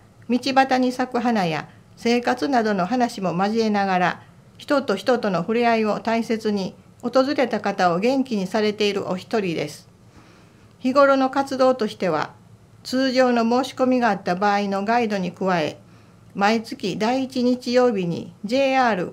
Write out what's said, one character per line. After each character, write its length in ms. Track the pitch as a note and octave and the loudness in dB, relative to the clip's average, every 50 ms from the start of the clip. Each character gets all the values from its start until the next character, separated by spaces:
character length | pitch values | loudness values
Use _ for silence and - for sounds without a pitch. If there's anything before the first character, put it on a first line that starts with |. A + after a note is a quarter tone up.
| - - - - - - | -18 -20 -20 -16 -4 -2
道 100 | A#3 B3 - C4+ C4 | -2 0 0 0 2
端 260 | C4+ C4 C4 C4 B3+ | 2 2 2 2 0
に 120 | B3+ B3 B3+ | 0 0 -2
咲 200 | - B3+ B3+ B3+ | -4 -4 -4 -4
く 60 | A#3+ | -2
花 260 | G#3+ B3 A#3 G#3+ F#3 | -2 0 0 0 0
や 220 | E3+ D#3 C#3+ - - - - - - - | -2 -2 -4 -6 -10 -16 -20 -20 -20 -18
生 240 | - - A#3 A#3+ A#3+ | -4 -2 0 0 2
活 280 | A#3+ B3+ B3+ - D4+ C#4+ | 0 0 -2 -2 -2 0
な 140 | C#4 A#3+ A3 | 0 2 2
ど 120 | A3 G#3 | 2 0
の 100 | F#3+ F3 | 0 0
話 360 | F3+ A#3+ B3+ A#3+ A#3+ - - | 0 0 0 0 -2 -2 -4
も 120 | F#3+ F3+ D#3+ | -4 -2 0
交 280 | F3 G3 G#3 A3 A3+ | 0 0 0 2 0
え 100 | A3+ A3 | 2 2
な 160 | G#3 G3+ G3 | 2 0 0
が 120 | G3 F#3 F3+ | 0 2 2
ら、 240 | F3+ E3 - - - - - - - - - | 2 0 -2 -4 -10 -20 -20 -20 -20 -20 -20
人 260 | - - - D4 C#4 C4+ | -16 -4 0 0 0 2
と 140 | - G3 | 0 -2
人 220 | F#3+ - - B3 A#3 | -2 0 0 0 2
と 120 | A#3 G#3 | 0 0
の 100 | F#3 E3 | -2 -2
触 140 | F3 A3+ A3 | -2 -2 -2
れ 120 | A#3+ A#3+ | 0 2
合 100 | A#3 A3+ | 2 2
い 80 | A3 G#3+ | 2 2
を 160 | G#3+ G3+ - | 0 -2 -2
大 240 | - A3+ A3+ A3+ A3+ | -2 -2 -2 -2 -2
切 260 | A#3 A#3 G#3+ - G#3+ | -2 -4 -2 -2 -2
に、 240 | G#3 G3+ F#3+ F#3+ - - - - - - - | -2 -2 -4 -6 -8 -14 -20 -20 -16 -10 -8
訪 200 | B3 - C4 C4 | 0 2 2 2
れ 240 | C4+ D4+ D4+ C4+ | 2 0 0 0
た 140 | A3+ A3+ G#3 | 0 -2 -2
方 340 | - G3+ G3 - F#3 F3+ E3+ | -4 -4 0 2 2 2 2
を 60 | F3+ | 2
元 240 | G3+ B3 C#4 C4+ B3+ | 2 2 0 0 0
気 120 | - A#3 | -2 -2
に 100 | G3+ F#3 | -4 -2
さ 140 | F#3 - A3 | -2 -2 0
れ 120 | G#3+ G#3+ G#3 | 0 -2 0
て 160 | G#3 G#3 G3+ | 0 0 0
い 60 | G3 | 0
る 140 | G3 - - | -2 -4 -4
お 80 | F#3 | -6
一 240 | F#3 - - - A3 | -6 -6 -4 -4 -2
人 140 | G3 F3+ D#3+ | -2 -2 -2
で 140 | D3+ D3+ D3 | -4 -4 -6
す。 200 | D3+ - - - - - - - - - - - - - - - - - - - - - | -8 -14 -20 -20 -20 -20 -20 -20 -20 -20 -20 -20 -20 -20 -20 -20 -20 -20 -20 -20 -16 -6
日 140 | - B3+ B3+ | -4 2 4
頃 240 | C#4+ C#4 C#4 C4+ | 6 6 6 6
の 140 | C4+ C4 C4 | 4 2 2
活 280 | C4 C#4 C#4 C#4 C#4 B3+ | 0 -2 -2 -2 0 2
動 160 | C4 C4 B3+ | 2 2 4
と 140 | B3+ A3 G#3 | 2 -2 -4
し 60 | - | -4
て 140 | - G3+ F3+ | -2 -2 -2
は、 240 | D#3+ D3 - - - - - - - - - - - - - | 0 0 -2 -4 -8 -14 -20 -20 -20 -20 -20 -20 -20 -20 -10
通 280 | - B3 B3+ C4+ C4 A#3+ | -6 -2 0 0 2 2
常 200 | C4 C4 B3 A#3+ | 2 4 4 4
の 100 | A#3+ A#3 | 2 2
申 260 | A3+ A#3+ B3 C4 B3+ | 2 2 0 0 -2
し 60 | - | -2
込 120 | - C4 | 0 0
み 140 | B3+ B3+ B3+ | 2 2 2
が 100 | A#3+ A3 | 2 2
あ 20 | G3+ | 0
っ 100 | F#3+ - | -2 -2
た 120 | F#3+ F3+ | -4 -2
場 200 | F#3 G#3 G#3 G3+ | 0 0 2 2
合 80 | G3+ G3+ | 0 0
の 220 | G3 G3 G3 G3+ | -2 -2 -2 -2
ガ 160 | G#3 A#3 B3 | 0 0 0
イ 80 | A#3+ G#3 | 0 0
ド 100 | G#3+ G3 | -2 -4
に 140 | F3+ F3 E3+ | -4 -6 -6
加 280 | - G3 F#3+ F#3 E3+ | -4 -2 0 0 0
え、 180 | D3+ - - - - - - - - - - - - - - | 0 -2 -6 -10 -16 -20 -20 -20 -20 -20 -20 -20 -20 -12 -4
毎 280 | F#3 G3 G#3 A3+ A#3 A3 | 0 0 2 2 0 -2
月 360 | - - - - F#3+ - F3+ | -6 -10 -8 -6 -6 -4 -2
第 260 | G#3 A3+ B3+ C4+ C4 | -2 0 0 -2 -4
一 180 | B3+ - B3+ A#3+ | -4 -4 -2 0
日 300 | B3 B3+ B3 - B3 A#3+ | 0 0 0 -2 0 2
曜 220 | B3 B3 B3 G#3+ | 2 4 4 2
日 120 | G3 F#3 | 0 -2
に 280 | E3+ E3+ - - - - - - | -2 -4 -6 -8 -12 -12 -12 -6
ジ 120 | G3+ A#3+ | -2 0
ェ 140 | C4+ C#4 C4+ C4+ | 0 2 2 2
イ 40 | |
ア 140 | C4 B3+ A#3 | 2 2 2
ー 60 | G#3 | 0
ル 160 | F#3 E3+ - | 0 -2 -4